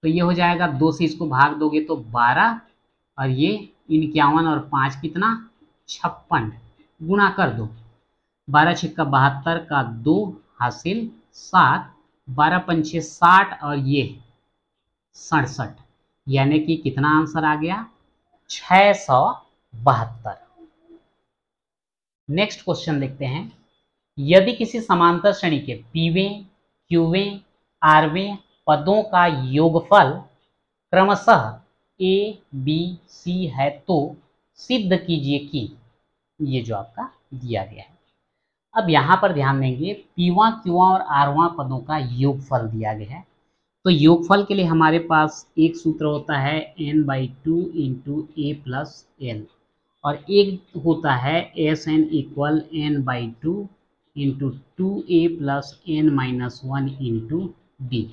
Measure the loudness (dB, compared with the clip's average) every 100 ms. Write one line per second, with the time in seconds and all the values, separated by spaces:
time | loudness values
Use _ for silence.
0 | 0 0 2 2 2 2 -2 2 0 2
1 | -2 -2 -4 2 2 2 0 0 -2 -6
2 | -4 0 2 4 2 0 _ _ _ _
3 | _ -6 -4 0 0 -2 -8 _ _ 0
4 | 0 2 2 2 0 -2 -4 -2 -2 -4
5 | -8 -4 -2 -4 -10 _ _ _ _ -8
6 | -8 -8 _ -2 -2 -10 -20 _ _ _
7 | -2 2 2 2 -2 -2 -8 -12 -20 _
8 | _ _ _ _ 0 4 4 2 -4 -4
9 | 0 4 2 0 -4 -4 -2 -4 -4 -4
10 | 0 0 0 -10 _ _ -4 -4 -6 -6
11 | -6 -12 _ -20 -2 4 4 2 -6 _
12 | _ _ -12 0 2 2 0 -2 -2 -4
13 | -8 2 6 6 4 -4 -6 -4 0 0
14 | -2 -8 _ _ _ _ _ _ _ _
15 | _ -20 -2 -2 -2 -6 -10 -10 _ _
16 | _ _ -4 0 2 2 0 -2 -2 -2
17 | 2 2 0 -2 0 0 -4 -6 -10 _
18 | _ _ _ _ _ -16 2 6 6 4
19 | 2 2 2 -2 _ _ _ 0 2 2
20 | -2 -8 -12 -14 _ _ -20 _ _ -20
21 | _ _ _ _ _ _ _ _ _ _
22 | _ _ -6 -2 -2 -4 -6 -6 -4 -4
23 | -4 -8 -8 -8 -10 -18 _ _ _ _
24 | _ -8 4 6 6 -2 -6 -6 0 4
25 | 4 4 0 0 -2 -2 -4 -12 -8 -2
26 | 0 0 -2 -4 -16 _ _ _ _ 0
27 | 2 0 -2 -6 _ _ _ _ 4 6
28 | 4 -2 -6 -8 _ _ 0 0 2 0
29 | 2 2 2 0 -2 2 2 2 4 6
30 | 6 0 -12 _ _ _ _ _ _ 2
31 | 4 2 4 4 2 -10 _ _ _ _
32 | 0 0 0 -8 _ -8 -2 -2 -4 -8
33 | _ -14 -6 -4 -4 -2 -4 -4 -2 -2
34 | -2 -8 _ _ _ _ -4 -2 0 -2
35 | 0 -2 0 -4 -4 -8 -8 -14 _ _
36 | _ _ _ _ -4 -4 -4 -8 -8 -12
37 | -14 _ _ -14 -8 -6 -8 -14 -20 _
38 | _ _ _ _ _ _ _ -4 2 2
39 | 4 4 4 0 0 0 -2 -4 -6 -8
40 | -14 -2 0 2 2 0 -2 2 4 2
41 | 0 0 2 2 0 0 -6 -6 -6 -6
42 | -6 -2 -2 -2 -4 -4 -4 -6 -6 -6
43 | -10 -16 -18 _ _ _ _ _ 0 6
44 | 6 6 4 2 2 0 2 4 4 2
45 | 2 2 2 -2 -10 0 0 2 -4 -2
46 | -2 -4 -4 -4 -2 -4 -6 -10 -2 0
47 | 0 -2 -4 -6 -2 -2 -2 -4 -4 -6
48 | -6 -8 -8 -6 -6 -6 -8 -8 -10 -14
49 | _ _ -10 -10 -12 _ _ _ _ _
50 | -6 -6 0 2 2 -2 _ -6 -2 0
51 | 0 0 0 -2 -4 -4 -2 -2 0 2
52 | 2 0 -4 -4 0 0 -2 -6 -2 -2
53 | -2 -4 -6 -8 -6 -6 -8 _ _ _
54 | _ -4 -4 -2 -6 -8 _ -6 -4 -4
55 | 0 2 2 -2 -4 -4 -6 -18 -6 0
56 | 2 2 -2 -4 -6 -8 -8 -6 -6 -6
57 | -6 -6 -4 -6 -6 -12 _ _ -8 -6
58 | -6